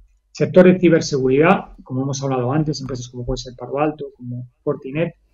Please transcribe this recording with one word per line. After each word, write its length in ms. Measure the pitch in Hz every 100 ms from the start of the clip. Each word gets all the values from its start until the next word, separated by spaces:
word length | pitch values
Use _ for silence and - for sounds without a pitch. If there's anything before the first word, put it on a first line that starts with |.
| _ _ _
sector 340 | - 147 190 180
de 120 | 185
ciberseguridad, 960 | 180 160 - 143 131 135 165 190 - -
como 180 | - 127
hemos 200 | 139 139
hablado 300 | 139 127 123
antes, 280 | 147 151 147
empresas 280 | 131 131 123
como 160 | 123
puede 140 | 123 127
ser 160 | 127 120
Palo 220 | 123 139
Alto, 280 | 151 151 143 -
como 320 | 123 123 123 _
Fortinet, 520 | - 139 135 147 170 - _